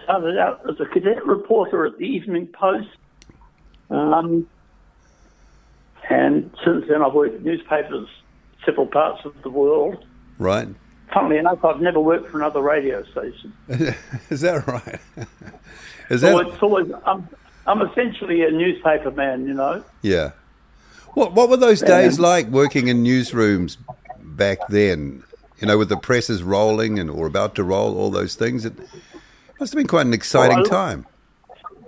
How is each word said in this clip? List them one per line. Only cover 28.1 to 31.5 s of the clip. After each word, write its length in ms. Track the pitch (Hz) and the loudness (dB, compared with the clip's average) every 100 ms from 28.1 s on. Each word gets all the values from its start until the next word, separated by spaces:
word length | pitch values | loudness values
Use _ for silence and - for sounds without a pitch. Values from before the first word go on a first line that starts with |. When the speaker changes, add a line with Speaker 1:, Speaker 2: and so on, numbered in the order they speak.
Speaker 2:
those 240 | 95 92 - | -2 -4 -4
things. 300 | 113 123 110 | -4 -4 -8
It 80 | - - - - - - _ _ - | -12 -20 -20 -20 -20 -20 _ _ -12
must 120 | 285 | -6
have 40 | 294 | -2
been 100 | 277 | 2
quite 180 | 170 127 | 2 2
an 80 | |
exciting 440 | 113 - 135 127 120 | 0 0 2 4 4
Speaker 1:
Well, 80 | - | 2
I 20 | |
Speaker 2:
time. 360 | 185 175 73 - _ _ _ - | 0 -2 -6 -12 _ _ _ -20